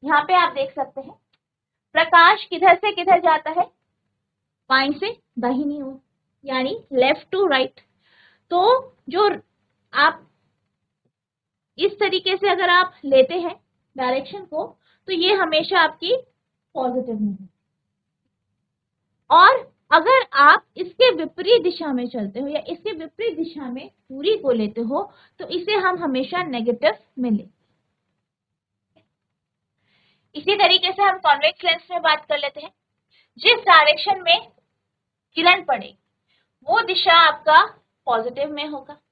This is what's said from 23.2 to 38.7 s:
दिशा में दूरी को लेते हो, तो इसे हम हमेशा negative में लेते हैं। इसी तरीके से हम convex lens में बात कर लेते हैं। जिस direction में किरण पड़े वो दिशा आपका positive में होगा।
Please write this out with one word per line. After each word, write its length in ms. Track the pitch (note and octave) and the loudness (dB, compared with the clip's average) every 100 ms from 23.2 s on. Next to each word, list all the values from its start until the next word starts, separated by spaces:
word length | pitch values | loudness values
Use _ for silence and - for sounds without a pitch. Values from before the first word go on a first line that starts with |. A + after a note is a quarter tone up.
| A4+ D#4+ | -8 -6
दिशा 300 | E4 D4+ C4 | -10 -10 -12
में 200 | B3 E4+ _ _ | -14 -16 _ _
दूरी 240 | C4 D4+ G#4+ | -8 -4 -2
को 140 | C#4+ | 0
लेते 280 | A#3+ G#3+ A3 | -2 -2 -6
हो, 300 | A3+ C#4+ G4 _ _ _ | -6 -6 -8 _ _ _
तो 80 | E4 | -10
इसे 260 | E4+ F4 G#4+ | -8 -4 -2
हम 200 | F#4 F4+ | -2 -2
हमेशा 440 | E4 B3+ C4 F4 F4+ | -4 -4 -4 -6 -6
negative 520 | B3 A#3 A#3 D4 - _ - | -6 -4 -2 -2 -4 _ -8
में 120 | B3 | -4
लेते 120 | G#3 | -4
हैं। 100 | - _ _ _ _ _ _ _ _ _ _ _ _ _ _ _ _ _ _ _ _ _ _ _ _ _ _ _ _ D4+ | -6 _ _ _ _ _ _ _ _ _ _ _ _ _ _ _ _ _ _ _ _ _ _ _ _ _ _ _ _ -10
इसी 200 | D4 G4+ | -4 2
तरीके 340 | F#4 F#4 F#4 | 2 2 0
से 120 | F#4+ | 0
हम 140 | G4+ F#4+ | 0 0
convex 440 | D#4+ C#4+ D4+ E4+ F4+ | 0 2 0 -2 -4
lens 220 | E4 - | -4 -4
में 100 | F4+ | -4
बात 240 | E4 D4+ - | -2 -2 -2
कर 120 | D4 | -6
लेते 240 | C#4+ C#4+ | -6 -10
हैं। 100 | D4+ _ _ _ _ _ _ _ | -20 _ _ _ _ _ _ _
जिस 260 | - A#4 G4+ | 2 2 6
direction 560 | E4 D4+ - - F#4+ | 6 6 2 0 -4
में 240 | F4 E4+ - _ _ _ _ _ _ _ _ - | 0 -2 -2 _ _ _ _ _ _ _ _ 0
किरण 280 | E4+ F#4 - | 2 2 0
पड़े 300 | - - _ _ _ _ _ _ _ C4 | -6 -6 _ _ _ _ _ _ _ -2
वो 140 | G4 | 0
दिशा 300 | A#4 F#4 - E4+ | 0 -2 4 6
आपका 420 | D#4+ D4+ - D#4 G#4+ - _ _ - | 4 2 4 4 4 -6 _ _ -4
positive 440 | A#3 A3+ A#3+ C#4+ | -4 -4 -8 -8
में 160 | D4 | -8
होगा। 300 | D4+ | -10